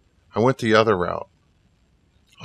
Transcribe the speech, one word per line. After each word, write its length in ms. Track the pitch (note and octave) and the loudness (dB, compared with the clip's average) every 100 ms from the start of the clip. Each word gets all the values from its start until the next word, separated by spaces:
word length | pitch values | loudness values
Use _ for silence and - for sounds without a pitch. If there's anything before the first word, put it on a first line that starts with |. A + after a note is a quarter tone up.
| _ _ _ G2+ | _ _ _ -2
I 40 | |
went 180 | B2 C3 | -2 0
the 160 | A#2 | 2
other 240 | G#2+ A2 F#2+ | 2 2 0
route. 320 | F2 E2+ - _ _ _ _ _ _ _ _ _ _ - | -2 -8 -12 _ _ _ _ _ _ _ _ _ _ 0